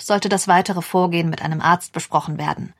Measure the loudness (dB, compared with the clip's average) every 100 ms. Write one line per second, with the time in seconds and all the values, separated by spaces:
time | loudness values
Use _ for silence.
0 | -2 0 2 0 4 4 4 -2 0 2
1 | 2 2 0 -2 -4 0 2 2 0 -10
2 | -2 -2 -2 -4 -4 -4 -8